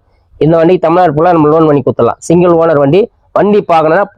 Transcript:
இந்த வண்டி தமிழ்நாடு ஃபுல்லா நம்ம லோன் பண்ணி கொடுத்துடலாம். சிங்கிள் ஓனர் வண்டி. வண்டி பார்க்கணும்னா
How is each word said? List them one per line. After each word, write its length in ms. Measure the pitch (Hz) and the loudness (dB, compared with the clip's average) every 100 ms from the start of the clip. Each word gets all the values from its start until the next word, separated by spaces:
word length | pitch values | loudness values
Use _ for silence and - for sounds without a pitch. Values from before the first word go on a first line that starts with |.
| _ _ _ - | _ _ _ -4
இந்த 200 | 147 165 | 0 0
வண்டி 200 | 165 185 | 0 0
தமிழ்நாடு 360 | 160 175 175 | 0 0 0
ஃபுல்லா 180 | 143 175 | 0 0
நம்ம 160 | 175 151 | 2 2
லோன் 180 | 160 | 2
பண்ணி 180 | 156 143 | 0 0
கொடுத்துடலாம். 320 | 131 120 117 - | -2 -2 -4 -4
சிங்கிள் 340 | - 180 175 | -2 0 2
ஓனர் 260 | 165 165 147 | 2 0 0
வண்டி. 340 | 139 180 233 _ _ | 0 0 -2 _ _
வண்டி 340 | 135 190 208 196 | -2 0 0 0
பார்க்கணும்னா 360 | 165 156 175 202 | 0 0 -2 -2